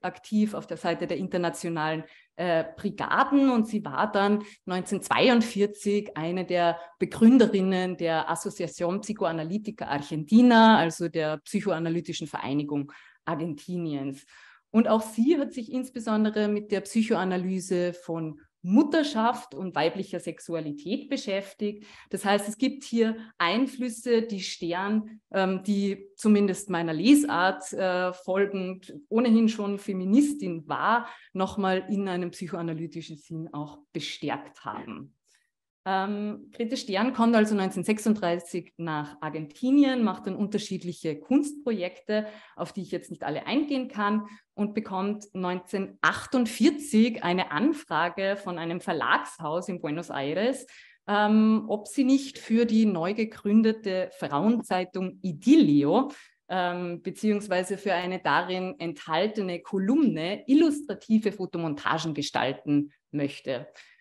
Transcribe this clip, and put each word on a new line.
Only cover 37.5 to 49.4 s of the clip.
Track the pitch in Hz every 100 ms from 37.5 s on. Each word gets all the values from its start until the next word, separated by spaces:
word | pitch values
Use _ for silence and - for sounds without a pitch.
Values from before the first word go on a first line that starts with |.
| 214
neunzehnhundertsechsunddreißig | 190 185 175 214 233 214 175 175 175 180 165 -
nach | 165 151 147 -
Argentinien, | 156 151 151 - 247 277 269 254
macht | 220 185 -
dann | 185
unterschiedliche | 202 208 208 185 175 170 160 151
Kunstprojekte, | - 269 294 - - 220 175 - - 214 214 - - -
auf | 175
die | -
ich | 185
jetzt | 175 -
nicht | 160 -
alle | 151 -
eingehen | 240 294 277 254
kann, | 202 208 214 214 - _ -
und | 208 208
bekommt | 220 190 196 208 -
neunzehnhundertachtundvierzig | 190 185 180 180 202 190 - 156 190 - 262 233 - 254 294 - 214 233 226 175
eine | 180 -
Anfrage | 147 269 311 - 156 175 175 190 202
von | 196 175
einem | 165 175
Verlagshaus | 185 165 120 190 - -